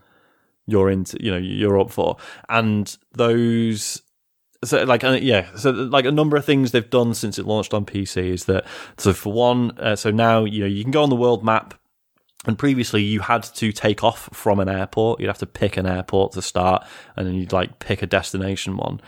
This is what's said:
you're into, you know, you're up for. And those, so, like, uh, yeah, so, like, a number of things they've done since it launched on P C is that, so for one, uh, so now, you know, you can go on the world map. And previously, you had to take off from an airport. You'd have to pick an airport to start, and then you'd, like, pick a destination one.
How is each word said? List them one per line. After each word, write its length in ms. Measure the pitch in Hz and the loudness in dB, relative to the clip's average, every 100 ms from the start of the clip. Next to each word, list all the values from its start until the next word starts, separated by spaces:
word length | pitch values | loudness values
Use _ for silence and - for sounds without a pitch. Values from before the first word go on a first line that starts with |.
| _ _ _ _ _ _ - | _ _ _ _ _ _ -2
you're 240 | 104 98 | 2 2
into, 340 | 95 90 - | 0 -4 -6
you 60 | 110 | -4
know, 80 | 90 | -4
you're 420 | 92 98 104 98 | -4 -2 2 2
up 120 | 98 | 2
for. 260 | - 85 - - - - | 0 -2 -2 -10 -18 -2
And 480 | 113 110 107 101 - _ | 0 2 0 -2 -10 _
those, 920 | 123 120 117 117 117 113 107 - - _ _ _ _ _ _ | 0 2 4 2 2 0 -2 -6 -10 _ _ _ _ _ _
so, 200 | 117 143 | 0 2
like, 200 | 131 120 | 4 2
uh, 160 | 131 131 | 4 2
yeah, 320 | 135 107 90 - | 4 2 0 -2
so, 140 | 139 | 0
like, 360 | 120 127 139 127 | 0 0 2 2
a 60 | |
number 240 | 151 151 147 | 2 2 2
of 80 | |
things 280 | 143 139 131 | 2 2 2
they've 180 | 123 107 | 0 2
done 240 | 127 117 | 2 2
since 240 | 113 110 98 | 0 -4 -6
it 80 | 98 | -2
launched 260 | 107 98 | -2 -2
on 120 | 104 101 | -2 -2
P 180 | 101 | -4
C 280 | 98 - 92 | -4 -2 -2
is 140 | 90 - | -2 0
that, 200 | 95 - - - - | 0 -2 -12 -16 -2
so 160 | 101 | 2
for 180 | 90 104 | 2 0
one, 460 | 107 123 123 120 - | 2 4 4 0 -2
uh, 180 | 117 104 | -4 -2
so 140 | 110 | 0
now, 340 | 107 117 113 | 2 4 4
you 180 | 107 104 | 2 -2
know, 40 | 98 | -2
you 180 | 101 | -2
can 80 | 117 | 0
go 120 | 147 | 2
on 80 | 151 | 2
the 40 | 123 | 2
world 280 | 123 117 110 | 2 2 2
map. 300 | 110 - - _ _ _ _ _ - - | 0 -2 -16 _ _ _ _ _ -10 -4
And 140 | 107 | -2
previously, 420 | 143 131 117 110 | 0 0 0 0
you 200 | 104 107 | 0 0
had 220 | 95 117 | 0 -2
to 280 | 107 - 110 | -2 -4 -4
take 320 | 104 107 104 | 0 0 2
off 240 | 104 - - | 0 -2 -8
from 260 | - 107 101 | -6 0 0
an 80 | 95 | 0
airport. 540 | 95 95 - 110 - | -2 -4 -2 0 0
You'd 60 | 101 | -4
have 100 | 98 | -6
to 80 | 98 | -8
pick 320 | - 104 - | -4 -4 -2
an 80 | 92 | -2
airport 480 | 90 92 95 98 | -4 -2 0 0
to 80 | - | -2
start, 440 | - 92 90 92 - - - - | -6 0 2 0 -2 -20 -14 -8
and 100 | 95 | -4
then 100 | 92 | -4
you'd, 180 | 90 | -2
like, 260 | 95 92 - | -2 -2 -6
pick 220 | - 98 | -6 -4
a 40 | 95 | 0
destination 680 | 98 - 95 95 98 - 95 | -2 -2 -6 -4 -6 -6 -6
one. 240 | - 107 | -6 -8